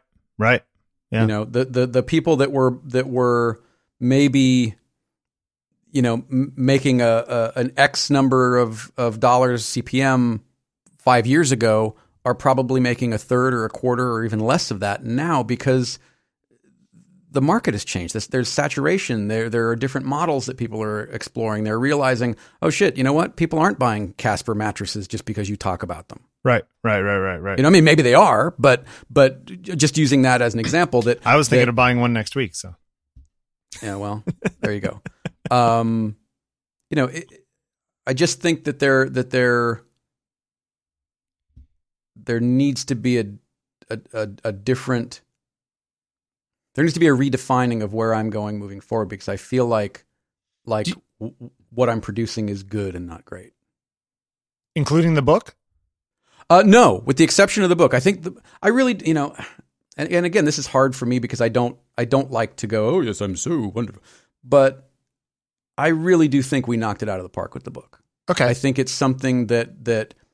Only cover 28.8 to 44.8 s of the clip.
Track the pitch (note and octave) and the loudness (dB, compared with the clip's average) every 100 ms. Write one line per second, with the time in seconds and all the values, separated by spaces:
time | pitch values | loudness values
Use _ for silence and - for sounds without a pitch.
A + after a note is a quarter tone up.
28.8 | - - - C3+ C3+ C3 - F#3 F#3 E3+ | -2 -20 -2 4 4 2 -14 -16 -10 0
29.8 | D3+ D#3 C#3+ C#3 B2+ B2 A#2+ A2+ A2+ D#3+ | 0 2 2 4 4 2 0 -2 -2 0
30.8 | F3 B2 A#2 A#2+ A2 C#3 D3 B2+ B2 A#2+ | 2 2 0 0 2 2 4 4 4 4
31.8 | B2 A#2+ A#2+ A2+ G#2 C#3 G#2+ - F#2+ F2 | 2 2 0 0 -4 -6 -6 -8 -16 -20
32.8 | _ _ _ - _ _ _ _ _ - | _ _ _ -20 _ _ _ _ _ -12
33.8 | G#2+ G2 G2+ G#2+ - - F#3 - B2 G2+ | -10 -8 -8 -8 -8 -8 -8 -6 -6 -4
34.8 | G2 - - - - - - B2 A#2 A#2 | -6 -10 -18 -16 -16 -14 -2 2 4 2
35.8 | A2+ A2+ G#2+ G#2 _ _ _ _ _ _ | 0 -2 -4 -8 _ _ _ _ _ _
36.8 | _ D3+ B2+ D#3 - - _ _ _ _ | _ -2 -2 -4 -14 -20 _ _ _ _
37.8 | _ _ - B2+ E3 - F3 D#3+ D#3 C3+ | _ _ -6 -2 -2 0 -2 -2 -6 -2
38.8 | C#3 C3+ C3+ B2+ B2 B2+ B2 A#2+ A#2 A2+ | 2 2 0 -4 -2 0 0 0 -2 -6
39.8 | _ _ _ _ _ _ _ _ _ _ | _ _ _ _ _ _ _ _ _ _
40.8 | _ _ _ _ _ _ _ - - _ | _ _ _ _ _ _ _ -20 -20 _
41.8 | _ _ _ G2 G2+ A#2 A#2+ B2+ C#3+ B2+ | _ _ _ -18 -6 -2 0 2 0 -2
42.8 | - B2 B2 A#2+ G2+ G2+ _ _ _ _ | -6 -4 0 -2 -4 -12 _ _ _ _
43.8 | _ A2 - A2+ G#2+ G2 A2+ G2 G#2+ B2+ | _ -14 -10 -8 -8 -8 -8 -6 -2 -2